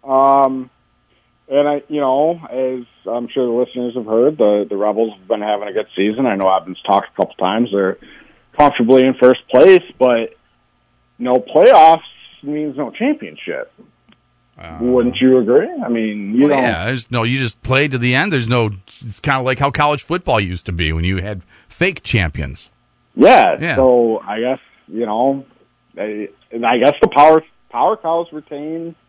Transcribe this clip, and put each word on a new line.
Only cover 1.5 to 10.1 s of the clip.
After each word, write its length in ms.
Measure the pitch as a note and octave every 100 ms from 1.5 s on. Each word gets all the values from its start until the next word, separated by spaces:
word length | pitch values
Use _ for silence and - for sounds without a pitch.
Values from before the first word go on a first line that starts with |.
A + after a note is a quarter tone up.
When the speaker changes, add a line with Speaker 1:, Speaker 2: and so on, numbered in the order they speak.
| C#3 D3
Speaker 1:
I, 160 | C#3+ _
you 100 | D3+
know, 400 | C3+ C3+ D#3 E3+ D#3
as 360 | B2+ C3 C3 A#2+ _ G2
I'm 220 | A#2+ A#2+
sure 180 | - B2
the 60 |
listeners 420 | A#2 B2 B2+ B2 A#2+
have 100 | G#2+
heard, 320 | A2 C3+ D3+
the, 280 | G#2+ G#2 F#2+
the 100 | G2+
Rebels 360 | G#2 G#2 A2+ G2+
have 100 | F#2+
been 140 | A2
having 260 | G#2 G#2 G#2
a 60 |
good 140 | G2 G#2 -
season. 300 | G#2 A2 C3
I 100 | G2
know 140 | F#2+
Evan's 320 | F#2 F#2 F2+
talked 280 | - G2 -
a 20 | -
couple 200 | F#2 -
times. 340 | F2+ G#2+ A#2
They're 260 | G2+ F#2+ - - - _ _ _ -
comfortably 480 | D3 - A#2 C3 C3
in 80 | B2+
first 320 | B2+ B2+ _
place, 340 | B2+ E3+ F#3 - -
but 340 | B2+